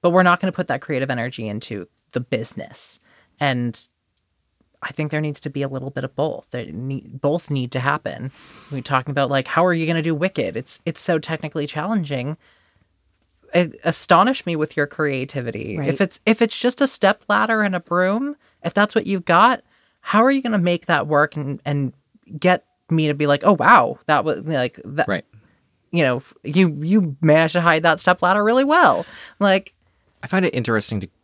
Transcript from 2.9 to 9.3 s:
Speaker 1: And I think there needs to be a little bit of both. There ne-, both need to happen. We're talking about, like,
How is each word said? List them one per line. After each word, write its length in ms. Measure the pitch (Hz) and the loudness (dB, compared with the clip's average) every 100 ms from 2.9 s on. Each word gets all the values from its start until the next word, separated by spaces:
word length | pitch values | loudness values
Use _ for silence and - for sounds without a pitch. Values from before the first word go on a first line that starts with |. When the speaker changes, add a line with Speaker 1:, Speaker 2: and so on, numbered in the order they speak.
| - _ _ _ _ | -20 _ _ _ _
Speaker 1:
And 400 | 143 123 120 - - _ _ _ _ _ _ _ _ _ | -2 -2 -4 -8 -20 _ _ _ _ _ _ _ _ _
I 100 | - | -12
think 200 | - 151 | -8 -6
there 100 | 151 | -4
needs 200 | 151 143 | -4 -6
to 80 | 147 | -8
be 120 | 139 | -6
a 40 | 139 | -6
little 220 | 135 131 | -6 -8
bit 120 | 135 | -8
of 120 | 127 - | -8 -4
both. 320 | 151 - _ | -4 -6 _
There 160 | 123 107 | -12 -10
ne-, 400 | 82 131 135 - | -10 -8 -8 -10
both 440 | 131 143 165 - | -4 -2 -2 -2
need 200 | 143 123 | -4 -2
to 60 | 127 | -2
happen. 520 | 131 151 - - 135 - - - - | -2 -2 -4 -8 -12 -12 -20 -20 -12
We're 100 | 139 | -10
talking 300 | - 135 127 | -2 -2 -2
about, 180 | 139 | -2
like, 180 | 131 | 0